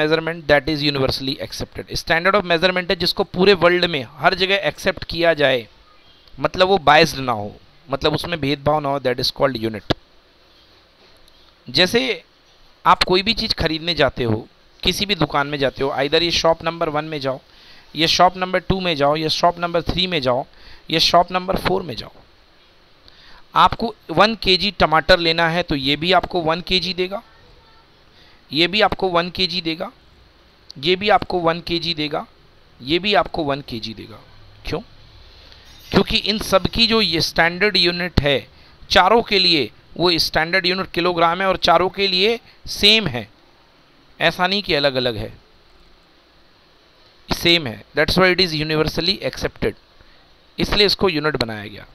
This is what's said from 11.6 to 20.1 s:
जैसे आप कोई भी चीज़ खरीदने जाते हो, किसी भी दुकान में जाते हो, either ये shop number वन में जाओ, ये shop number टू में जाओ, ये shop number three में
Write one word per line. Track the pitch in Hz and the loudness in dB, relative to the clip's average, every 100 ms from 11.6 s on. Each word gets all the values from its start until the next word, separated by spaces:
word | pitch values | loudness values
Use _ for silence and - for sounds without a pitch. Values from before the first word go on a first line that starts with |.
| - | -4
जैसे | 131 180 233 254 - - _ _ _ - _ 160 | 0 2 0 -2 -6 -12 _ _ _ -20 _ 2
आप | 180 | 2
कोई | - 185 | 2 2
भी | 190 | 0
चीज़ | 196 220 | -2 -4
खरीदने | - 165 156 170 | -2 -4 -2 -4
जाते | 151 131 - | 0 0 0
हो, | 120 110 - _ _ _ | -2 -2 -6 _ _ _
किसी | 190 175 202 | -4 -2 -2
भी | |
दुकान | 190 151 147 143 | -2 0 0 -2
में | 147 | -2
जाते | 131 - | -2 -2
हो, | 135 | -4
either | 127 143 160 | -2 0 0
ये | 170 | 0
shop | 156 165 160 | 0 0 0
number | 165 170 160 | -4 -4 -4
वन | 147 | -4
में | 156 151 | -6 -6
जाओ, | 131 131 - - - - - 147 | -6 -6 -10 -20 -20 -20 -10 -2
ये | 160 | 2
shop | - 180 185 | 4 4 2
number | 185 185 | -2 -2
टू | - 190 | 0 -2
में | 180 143 | 0 2
जाओ, | 143 156 | 2 2
ये | 156 | -2
shop | - 175 175 | 0 0 0
number | 175 170 | -2 -2
three | - 180 | -2 -2
में | 185 | -2